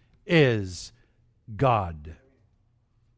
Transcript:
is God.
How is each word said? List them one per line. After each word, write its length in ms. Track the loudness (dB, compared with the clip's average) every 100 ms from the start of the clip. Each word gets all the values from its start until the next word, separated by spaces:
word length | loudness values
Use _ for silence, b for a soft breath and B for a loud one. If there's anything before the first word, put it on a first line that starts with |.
| _ _ 0
is 680 | 4 4 2 -4 -10 -16 -20 _ _ _ _ -16 -2
God. 600 | 2 2 -2 -8 -16 -20 _ _ _ _ _ _ _ _ _